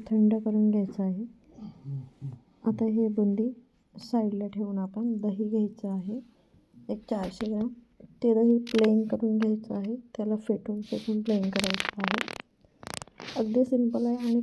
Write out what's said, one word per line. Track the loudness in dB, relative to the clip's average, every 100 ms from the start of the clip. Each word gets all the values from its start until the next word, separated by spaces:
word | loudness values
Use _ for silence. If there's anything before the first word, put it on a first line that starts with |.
| 0
थंड | 4 6 4
करून | 2 2 4
घ्यायचं | 4 0 -2
आहे. | -2 -2 -6 -12 _ -16 -16 -14 -10 -10 -10 _ -14 -14 _ _
आता | -4 0 0
हे | 2 0
बुंदी | 2 2 2 -2 -4 _ _ _ -20
साईडला | -2 0 0 -2 -4
ठेवून | -4 -4 -4
आपण | -4 -4 -4 -2
दही | -2 -2 0
घ्यायचं | 0 0 -2 -6
आहे | -4 -4 -8 -10 _ _ _ _ -20 -8
एक | -8 -4
चारशे | -4 -4 -6 -4
ग्रॅम. | -2 -4 -8 _ _ -20 -2
ते | 2
दही | 4 6 4
प्लेन | 2 4 4 4 2
करून | -2 0 2
घ्यायचं | 2 0 -4 -6
आहे, | -4 -6
त्याला | -10 -6 -2 -2
फेटून | -2 -4 -2 -6
फेटून | -6 -6 -2 -2
प्लेन | 0 0
करायचं | 2 2 2 0 -2 -2
आहे. | 0 0 -2 -8 -16 _ _ _ -12 -12 -12 -14 -8 -4
अगदी | 0 2 4
सिंपल | 2 2 2 0
आहे | 0
आणि | 2 0